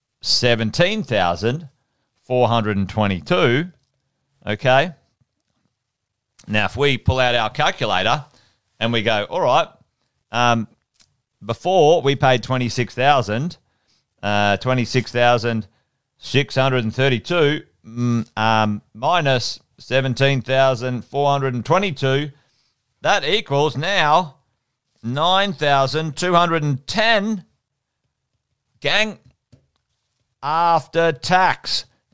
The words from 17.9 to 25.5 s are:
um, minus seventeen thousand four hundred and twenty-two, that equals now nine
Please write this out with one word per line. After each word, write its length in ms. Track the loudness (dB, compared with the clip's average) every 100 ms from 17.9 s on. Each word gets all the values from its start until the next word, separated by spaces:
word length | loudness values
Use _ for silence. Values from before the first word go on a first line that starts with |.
| -4 -2 0 -4 -2
um, 440 | 0 2 0 -2 -10
minus 640 | -8 -2 0 0 -2 -2 -10 _ _
seventeen 640 | -4 -2 0 0 0 0
thousand 640 | 0 2 2 0 -4 -6 -6
four 240 | -2 0
hundred 240 | 0 -2
and 120 | -6 -4
twenty-two, 640 | -4 -4 -4 -2 -2 -4 -12 _ _ _ _ _ _
that 220 | -2 0
equals 540 | 0 -2 0 0 0 -2
now 580 | -2 0 4 4 2 -10 _ _ _ _ _ _
nine 520 | -8 -2 0 0 0